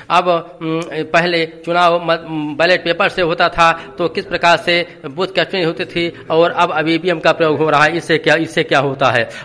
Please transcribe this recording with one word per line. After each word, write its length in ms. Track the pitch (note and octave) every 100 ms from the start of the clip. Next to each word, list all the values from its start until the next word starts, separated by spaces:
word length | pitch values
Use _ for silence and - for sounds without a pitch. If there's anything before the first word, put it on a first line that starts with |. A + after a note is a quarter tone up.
| -
अब, 180 | E3+ F3+ E3+ D#3+ -
उम, 180 | D#3+ D#3+ E3+
पहले 540 | D#3 D#3 E3+ F3 E3+ E3
चुनाव 580 | - - F3 F3 F3
म-, 220 | E3 E3 E3
उम, 300 | D#3+ D3+ C#3+
बैलेट 280 | E3+ F3+
पेपर 240 | - - G3
से 140 | -
होता 260 | E3+ F3+ E3+
था, 240 | E3+ E3
तो 360 | D#3+ - - E3+
किस 160 | F3+
प्रकार 320 | F#3 E3+ E3+ E3
से 420 | F3 F3 E3+ - D3+
बूथ 160 | C3+ F#3+
कैप्चरिंग 400 | F#3+ D#3+ G3 E3
होती 180 | E3+
थी 420 | F3 E3+ E3+ - -
और 200 | D#3+ E3+
अब, 200 | E3+ F3
अब 180 | D#3 D#3
ईवीएम 320 | E3 F3+ D#3+
का 120 | E3
प्रयोग 260 | D#3 D#3+ C#3+
हो 120 | D#3
रहा 140 | D3
है, 120 | D3+ E3
इससे 220 | D#3+ D#3
क्या, 160 | D#3
इससे 280 | D#3 D#3+ -
क्या 160 | D#3 D3
होता 320 | C3+ C3 C3
है? 200 | A#2 A2+ -